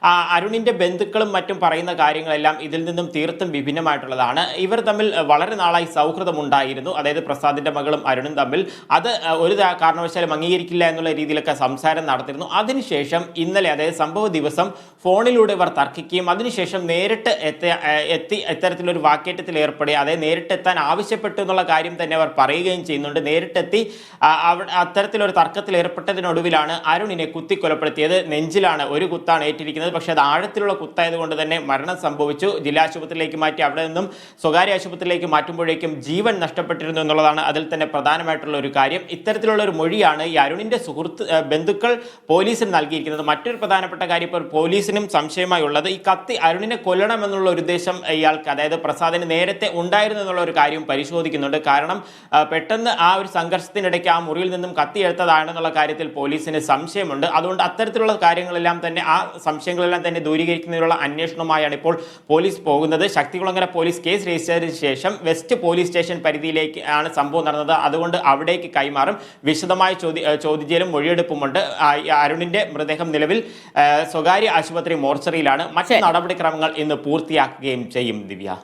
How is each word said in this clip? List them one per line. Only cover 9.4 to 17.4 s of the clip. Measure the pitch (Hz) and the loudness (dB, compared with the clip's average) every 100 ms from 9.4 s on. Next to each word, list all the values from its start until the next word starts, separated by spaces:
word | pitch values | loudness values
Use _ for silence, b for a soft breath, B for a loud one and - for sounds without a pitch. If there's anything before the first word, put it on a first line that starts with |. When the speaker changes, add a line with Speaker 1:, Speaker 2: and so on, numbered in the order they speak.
| 170 | 2
Speaker 1:
ത-, | 202 185 175 | 4 2 4
കാരണവശാലും | 160 165 170 180 170 | 2 2 -2 -2 -2
അംഗീകരിക്കില്ല | 151 165 180 170 175 170 | 0 0 0 0 2 2
എന്നുള്ള | 165 165 | 2 -2
രീതിയിലൊക്കെ | 156 151 151 151 | -2 -2 -2 -2
സംസാരം | 135 135 135 156 156 156 | 0 0 0 0 0 0
നടത്തിയിരുന്നു. | 131 - 139 - | -2 -2 -10 -4
അതിനുശേഷം | 185 214 269 233 156 139 170 170 170 | -2 0 -2 -2 -2 0 -2 -2 -6
ഇന്നലെ, | 165 190 185 | 0 2 2
അതായത് | 147 156 | 0 -2
സംഭവ | 160 156 170 214 | 0 -2 0 0
ദിവസം | 165 151 - 190 B B B | 0 -2 0 -2 B B B
ഫോണിലൂടെ | 180 190 233 247 214 | 2 4 4 4 4
ഇവർ | 196 175 | 4 0
തർക്കിക്കുകയും | - 135 - 165 180 180 | 2 -2 -2 -4 -2 0
അതിനുശേഷം | 175 240 226 175 190 175 | 0 -2 -4 -4 -4 -2
നേരിട്ട് | 170 196 220 240 214 | 0 0 0 0 0